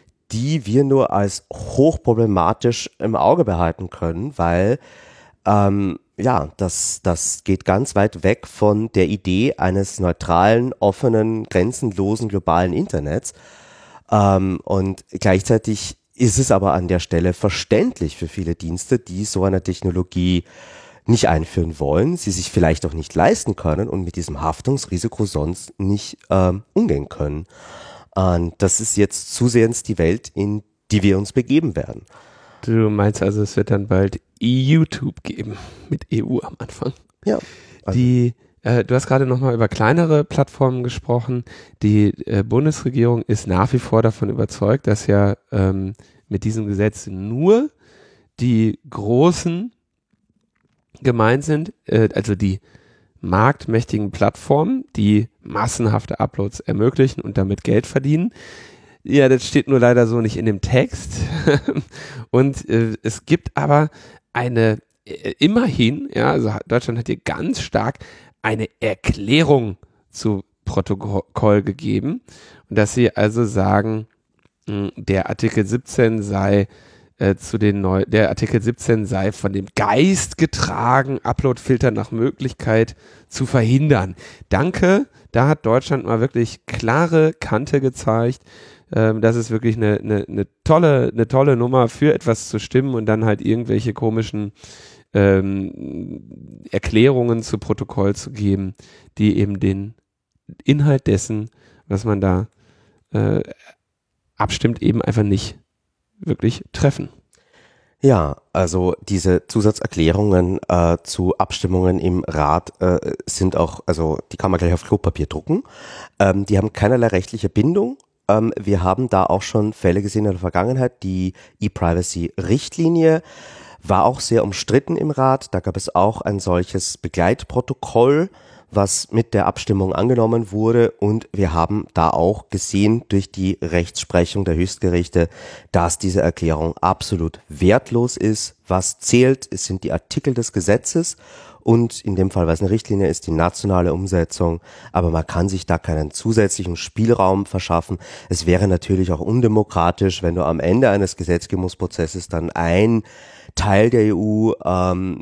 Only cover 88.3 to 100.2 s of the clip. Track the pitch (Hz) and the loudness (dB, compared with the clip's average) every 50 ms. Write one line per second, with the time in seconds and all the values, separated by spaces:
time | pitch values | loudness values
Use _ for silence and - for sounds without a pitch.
88.3 | 131 - _ - - - - - - _ _ _ - 110 110 110 110 110 110 113 | -2 -4 _ -20 -20 -20 -20 -20 -20 _ _ _ 0 2 2 2 2 2 2 2
89.3 | 113 120 113 113 113 110 120 117 110 117 110 104 104 - - 110 107 101 - - | 2 2 -2 -2 -4 0 0 0 0 2 2 0 0 0 0 -2 -2 -2 -2 -4
90.3 | - 104 98 - _ _ _ - 156 165 175 156 143 131 123 120 - 113 117 113 | -4 -4 -4 -4 _ _ _ 4 4 6 6 4 4 4 2 0 0 0 -2 2
91.3 | - 131 139 143 135 117 120 123 131 131 123 113 - - 139 151 - - - 120 | 2 2 4 4 4 2 2 2 4 2 2 2 0 0 2 2 2 2 0 -2
92.3 | 113 - - - - 113 - - - 131 131 139 127 113 107 110 107 110 110 110 | -2 -2 -4 -6 -8 -8 -8 0 0 0 0 0 -4 -2 0 0 0 2 2 0
93.3 | 104 - - - 110 117 117 113 110 107 113 120 104 - 113 113 110 113 110 - | 0 0 0 -2 -2 -2 0 -2 -2 -2 -2 -4 -6 -2 -4 -2 -2 -2 -4 -4
94.3 | - 104 104 101 - _ - - - - - - - _ _ _ - 101 98 98 | -6 -8 -8 -8 -10 _ -20 -20 -20 -20 -20 -20 -20 _ _ _ 0 2 4 4
95.3 | 95 95 95 98 98 98 95 - - - - 67 - 85 - - - - - - | 4 4 2 0 -2 -4 -6 -8 -10 -12 -12 -12 -10 -10 -10 -12 -12 -14 -16 -18
96.3 | - - - - - - - - - 98 - - - 110 117 135 139 127 120 120 | -20 -20 -20 -20 -20 -20 -14 -6 -6 -4 -4 2 4 6 6 6 6 4 2 0
97.3 | 117 117 113 - - 107 - - 104 - 101 - - - 95 98 101 - - - | 0 -2 -2 -4 -6 -6 -4 -4 -4 -4 -4 -8 -4 0 0 0 0 -2 -8 -12
98.3 | - 104 104 101 98 95 98 95 - - - - - - _ _ _ - 107 107 | -8 -2 0 0 0 0 -2 -6 -8 -12 -20 -20 -20 -20 _ _ _ 0 2 2
99.3 | - - 101 101 101 95 98 95 95 98 101 107 113 _ _ _ _ _ | 4 2 0 0 -2 -2 -2 -2 -2 -2 -6 -10 -14 _ _ _ _ _